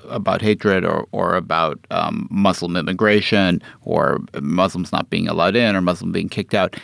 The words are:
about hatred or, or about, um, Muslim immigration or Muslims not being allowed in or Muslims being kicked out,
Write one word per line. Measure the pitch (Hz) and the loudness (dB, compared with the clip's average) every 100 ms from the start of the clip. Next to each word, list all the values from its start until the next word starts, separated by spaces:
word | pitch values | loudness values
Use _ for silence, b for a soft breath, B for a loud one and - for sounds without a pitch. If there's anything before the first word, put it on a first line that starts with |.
| - | -10
about | 117 98 92 | -4 0 0
hatred | 107 104 104 95 87 | 2 2 4 2 2
or, | 80 - | -2 -4
or | 104 90 87 | -2 0 0
about, | 87 82 82 - - | 0 0 0 -2 -4
um, | 85 80 76 - | -2 -2 -2 -4
Muslim | 98 98 87 87 87 | 2 2 2 -2 -2
immigration | 78 92 107 104 - 104 92 87 B B | -2 0 2 4 2 2 2 0 B B
or | - 82 71 67 - - | -4 0 2 0 -4 -8
Muslims | 71 87 95 90 90 | -4 0 0 -2 -4
not | 80 82 | -4 -4
being | 87 85 | -4 -2
allowed | 82 87 110 | 0 2 2
in | 117 98 | 2 2
or | |
Muslims | 90 87 92 | 0 -2 -2
being | 92 87 | -4 -4
kicked | - 98 107 | -6 -2 0
out, | 92 B | 0 B